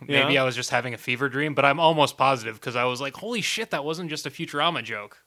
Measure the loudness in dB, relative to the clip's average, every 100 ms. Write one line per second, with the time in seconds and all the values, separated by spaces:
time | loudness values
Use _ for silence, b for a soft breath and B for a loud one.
0 | 0 2 4 2 2 -2 0 0 -2 -6
1 | -4 -2 -2 -2 -2 4 4 6 6 6
2 | 4 4 2 2 -2 -8 -4 0 0 -2
3 | -6 -8 -6 -4 -2 -4 -4 -4 -4 -6
4 | -6 -6 -8 -8 -6 0 0 0 -4 -8
5 | -10 -16